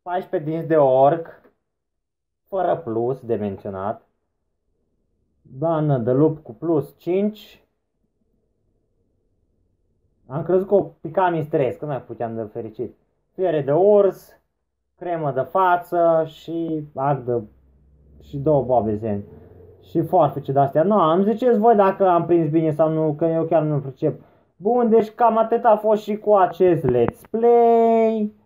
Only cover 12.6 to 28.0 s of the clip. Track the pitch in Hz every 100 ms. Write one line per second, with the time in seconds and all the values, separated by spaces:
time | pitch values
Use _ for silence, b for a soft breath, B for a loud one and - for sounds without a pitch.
12.6 | 110 110 113 - _ _ _ - 185 156
13.6 | 131 151 202 208 196 185 - _ _ _
14.6 | _ _ _ _ 170 165 147 131 131 -
15.6 | 185 175 175 175 165 160 156 - - 165
16.6 | 165 156 147 - 139 135 120 120 214 _
17.6 | _ _ _ _ _ - - 143 139 147
18.6 | 120 123 107 104 110 101 - B B B
19.6 | B _ _ 170 156 185 143 143 - 139
20.6 | 139 147 170 208 156 170 196 226 254 233
21.6 | 226 220 196 190 190 170 165 170 156 160
22.6 | 160 151 160 160 156 147 165 165 165 165
23.6 | 151 147 135 - 156 - b b b _
24.6 | 190 247 233 220 214 - 233 220 226 233
25.6 | 240 208 214 214 208 208 208 208 180 -
26.6 | 185 156 135 123 117 - - 220 233 240
27.6 | 233 233 226 226